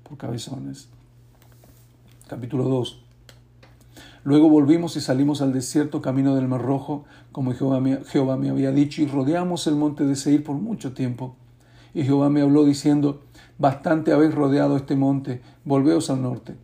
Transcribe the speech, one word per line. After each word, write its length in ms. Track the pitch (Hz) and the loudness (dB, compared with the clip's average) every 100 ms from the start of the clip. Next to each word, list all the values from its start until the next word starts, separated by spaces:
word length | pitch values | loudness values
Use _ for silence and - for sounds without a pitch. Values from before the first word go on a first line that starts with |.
por 140 | - 143 | -20 -14
cabezones. 720 | 131 123 - 131 135 - - - _ _ _ _ _ - - - _ _ _ - - | -10 -10 -10 -12 -12 -14 -20 -20 _ _ _ _ _ -20 -20 -20 _ _ _ -20 -16
Capítulo 380 | - 120 131 131 | -14 -8 -4 -2
dos. 360 | 131 117 - _ _ - - _ _ - _ - - - - 139 | -2 -4 -10 _ _ -20 -20 _ _ -20 _ -20 -20 -20 -12 2
Luego 240 | 147 160 | 6 8
volvimos 480 | 151 139 170 170 151 | 6 6 2 0 -6
y 40 | |
salimos 400 | - 127 143 143 | -2 0 0 0
al 120 | 139 | -2
desierto, 480 | 131 123 147 147 151 | -2 -2 -2 -2 -4
camino 340 | 139 131 135 135 | -4 0 0 0
del 140 | 131 | -2
Mar 120 | 127 | -4
Rojo, 440 | 120 139 139 147 - - - | -2 -4 -4 -10 -12 -20 -16
como 220 | - 131 | -8 -6
Jehová 260 | 123 135 135 | -4 -2 0
me, 240 | 131 135 | 0 -2
Jehová 320 | - 151 131 131 | -2 -2 -2 -2
me 140 | 139 | -2
había 220 | 135 135 | -2 0
dicho, 300 | 139 143 - | 0 0 0
y 60 | 143 | -2
rodeamos 600 | 139 131 170 180 170 - | 0 0 0 -2 -4 -2
el 80 | 147 | 0
monte 300 | 151 143 139 | 0 -2 -2
de 120 | 139 | -2
Seir 260 | 151 147 | 2 0
por 140 | 147 143 | 0 -6
mucho 360 | 214 220 139 | -6 -8 -8
tiempo. 420 | 123 127 123 127 - _ _ _ - - | -6 -6 -6 -12 -14 _ _ _ -20 -12
Y 100 | 170 | -4
Jehová 260 | 135 139 143 | 0 2 4
me 120 | 147 | 4
habló 240 | 143 147 147 | 4 6 4
diciendo, 580 | 143 151 147 143 143 - - - - | 4 2 2 0 -4 -16 -20 -20 0
"Bastante 540 | 139 127 180 160 156 | 0 0 -2 0 2
habéis 240 | 147 156 151 | 4 4 2
rodeado 400 | 139 143 143 139 | 2 2 2 0
este 200 | 135 139 | 0 0
monte, 460 | 135 139 135 127 - _ | 0 0 -4 -10 -12 _
volveos 460 | - 139 139 165 151 | -2 2 2 2 0
al 120 | 131 | -4
norte." 340 | 127 123 - - | -4 -8 -12 -20